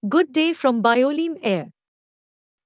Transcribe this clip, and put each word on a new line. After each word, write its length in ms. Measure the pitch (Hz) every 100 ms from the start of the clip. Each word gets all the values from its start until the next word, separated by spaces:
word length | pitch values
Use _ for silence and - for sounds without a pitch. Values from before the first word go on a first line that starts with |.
| 202
good 240 | 294 320
day 220 | 277 320
from 280 | 320 269 233
Bioleum 560 | 233 240 269 302 330 320
Air. 300 | 226 185 - - _ _ _ _ _ _ _ _